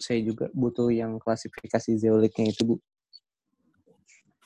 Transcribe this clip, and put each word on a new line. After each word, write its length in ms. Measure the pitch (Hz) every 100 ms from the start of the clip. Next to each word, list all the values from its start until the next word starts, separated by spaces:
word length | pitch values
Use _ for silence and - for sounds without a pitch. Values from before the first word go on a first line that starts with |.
Saya 240 | - 117
juga 240 | 110 113 - -
butuh 320 | 120 120 120
yang 320 | 117 113 113
klasifikasi 800 | - 110 - - - 113 - 110
zeolitnya 480 | 110 110 110 - 110
itu, 140 | 104
Bu. 120 | 117 117 _ _ _ - _ _ _ _ _ _ _ _ _ _ _ _